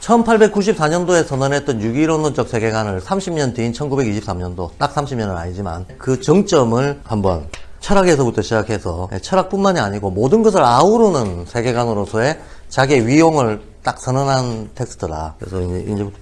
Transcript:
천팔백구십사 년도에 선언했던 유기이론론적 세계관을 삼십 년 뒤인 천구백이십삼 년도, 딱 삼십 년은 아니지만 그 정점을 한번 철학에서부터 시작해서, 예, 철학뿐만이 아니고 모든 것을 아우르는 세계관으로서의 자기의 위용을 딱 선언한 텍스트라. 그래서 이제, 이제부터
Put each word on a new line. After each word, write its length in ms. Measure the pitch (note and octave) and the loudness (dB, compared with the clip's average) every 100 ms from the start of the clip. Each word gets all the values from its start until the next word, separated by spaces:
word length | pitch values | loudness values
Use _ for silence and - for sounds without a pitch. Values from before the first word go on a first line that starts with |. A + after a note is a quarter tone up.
천팔백구십사 880 | - A#3 A3+ A3+ G#3+ G#3+ G3 F3 D3+ | 2 2 4 4 4 2 0 0 0
년도에 340 | E3+ F3 F3 | 0 2 2
선언했던 580 | D3+ C3 C3+ C#3+ C#3 A2+ | 2 0 0 0 -2 -2
유기이론론적 640 | G#2+ A#2+ D#3+ D#3+ D3+ B2+ A2+ | 0 0 2 2 0 -2 -2
세계관을 520 | A#2 A2 A2 G#2+ F#2+ | -2 0 -2 -2 -4
삼십 340 | - G3 F#3 | -4 -4 -4
년 180 | E3 C3+ | -2 -2
뒤인 200 | A#2 A#2 | -2 -4
천구백이십삼 680 | A#2 D3 C#3 A#2+ G#2 G#2+ F2+ | -4 -4 -2 -2 -2 -4 -6
년도, 320 | F2+ F2+ E2+ - | -6 -8 -10 -6
딱 120 | C#3+ | -4
삼십 240 | D3+ C#3 B2 | -4 -4 -4
년은 180 | G#2 F2 | -4 -4
아니지만 480 | F2 F2+ F#2+ E2 F#2 - | -6 -6 -8 -8 -10 -8
그 220 | - C3 | -4 -2
정점을 800 | - F3 G3 D#3+ A#2 A#2 C#3 C#3 | 2 2 4 2 4 2 0 -4
한번 400 | - A2 F#2+ E2+ D#2 - - - | -6 -2 0 -2 -4 -12 -14 -8
철학에서부터 640 | - G3 F3+ D3 B2 A2 | 2 4 6 4 2 0
시작해서, 640 | G2+ A2+ G#2 G#2 F#2+ E2+ F#2 | 0 0 0 -2 -4 -6 -6
예, 60 | F#2+ | -8
철학뿐만이 580 | - F#3+ F#3+ G3 G3 E3+ | -2 0 0 0 0 2
아니고 320 | G#2 G2+ G2 | -2 -2 -4
모든 320 | F#2 B2+ A3 | 0 2 4
것을 200 | A3 F#3 | 4 4
아우르는 800 | C3 A#2+ F3 A#3 G#3+ D#3 G#2 F2 E2+ | 4 6 4 6 4 2 -2 -6 -6
세계관으로서의 920 | A#2+ A#2 A#2+ A#2+ G#2 G2 A2 B2+ D#3 - - - | -4 -2 0 0 -2 -2 0 0 -2 -10 -18 -8
자기의 360 | - C3+ C#3 A2+ | -2 2 2 4
위용을 540 | D3 E3 D#3 A#2 G#2+ - - | 4 4 4 0 -2 -8 -8
딱 180 | - - | -6 -6
선언한 720 | B2+ C3 C#3 C3+ B2 A2+ G#2 | -2 0 2 0 0 -4 -8
텍스트라. 600 | - A#2+ - F2+ D#2 D#2+ - | -8 -8 -6 -8 -6 -8 -10
그래서 220 | G2 F#2 | -8 -6
이제, 320 | F2+ F2+ - | -4 -4 -4
이제부터 240 | G2+ G2+ G2 | -4 -6 -8